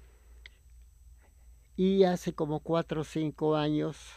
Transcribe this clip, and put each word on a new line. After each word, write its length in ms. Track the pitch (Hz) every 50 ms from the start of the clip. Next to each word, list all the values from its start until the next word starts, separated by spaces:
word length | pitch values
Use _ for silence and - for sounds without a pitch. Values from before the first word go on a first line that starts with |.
| - - - - - - - - - - - _ - - - - - - - - - - - - - - - - - - - - - - -
Y 280 | - 185 190 196 196 190
hace 300 | 180 180 - - 180 -
como 260 | - 160 147 156 151
cuatro 420 | - - 165 165 165 - 156 156
o 20 | 143
cinco 520 | - - 160 156 147 - - 156 156 156
años 420 | 151 147 151 151 151 151 160 147 - - - -